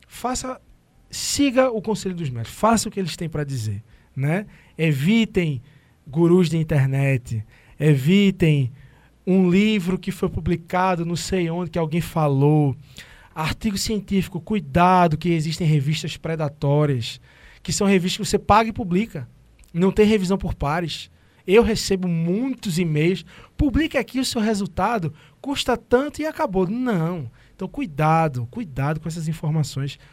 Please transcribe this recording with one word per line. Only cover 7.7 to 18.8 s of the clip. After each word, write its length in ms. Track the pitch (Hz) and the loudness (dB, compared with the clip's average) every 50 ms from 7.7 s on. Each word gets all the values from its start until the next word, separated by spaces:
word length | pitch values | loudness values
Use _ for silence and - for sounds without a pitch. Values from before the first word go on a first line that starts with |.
| - - | -8 0
evitem 920 | 143 156 147 131 127 156 190 202 202 196 190 - 175 160 151 143 135 117 - - - - - _ _ _ _ _ _ | 2 4 4 4 4 4 4 6 6 4 4 2 2 2 4 2 0 -2 -4 -10 -20 -20 -20 _ _ _ _ _ _
um 240 | 190 185 190 185 175 | 0 2 4 4 4
livro 480 | 175 196 208 214 220 208 165 180 185 185 | 4 4 4 4 2 0 0 -2 -2 -2
que 120 | - 196 | -4 -6
foi 180 | 190 - 190 175 | -4 -4 -4 -4
publicado, 760 | - 190 160 170 175 165 170 - - 180 185 190 185 165 165 | -4 -4 -2 -2 -2 -2 -4 -4 -2 0 0 2 0 0 -2
não 120 | 165 175 | -4 -4
sei 340 | 160 - - 196 185 175 165 | -6 -4 -4 -2 -2 -2 -2
onde, 200 | 165 175 180 160 | -2 -4 -6 -4
que 80 | - 175 | -4 -4
alguém 220 | 165 156 160 175 | -4 -2 -2 -2
falou, 760 | 160 - - 165 156 147 139 135 139 147 151 151 147 139 120 - - - - - - - - - - - _ | -4 -2 -2 0 0 2 2 4 4 4 4 4 4 2 0 -4 -8 -18 -20 -20 -20 -20 -20 -20 -20 -16 _
artigo 420 | 160 160 160 - - - 220 196 | -8 -6 -6 -6 -4 -4 -4 -2
científico, 640 | 190 - - 220 202 202 - 196 190 180 - - 170 | -2 -2 -4 -4 -4 -4 -2 0 0 0 -2 -4 -10
cuidado 800 | - - 214 208 151 139 131 175 175 180 185 180 175 170 151 160 | -6 -4 -4 -4 -4 0 2 4 4 6 6 6 4 4 2 0
que 100 | - 175 | 0 0
existem 380 | 170 165 151 165 156 - 180 | 0 0 0 -2 -4 0 2
revistas 500 | 151 156 147 131 151 156 - - 160 - | 2 2 2 2 0 -2 -2 -4 -8 -10
predatórias, 1040 | - - 160 165 160 156 143 151 - 147 139 143 147 151 143 135 123 117 - - - - - - - - - - - - | -8 -8 -6 -4 -4 -4 -4 -4 -2 0 2 2 4 2 2 0 -2 -4 -6 -10 -12 -18 -20 -20 -20 -20 -20 -20 -14 -8
que 100 | - 151 | -6 -4
são 140 | - 208 | 0 2
revistas 300 | 196 196 185 170 185 - | 4 4 4 2 0 -2
que 140 | - 202 - | -4 -2 -2
você 80 | - 196 | -2 0
paga 300 | - - 202 214 233 220 | 2 4 4 4 4 2
e 20 | 220 | -2
publica, 560 | - | -6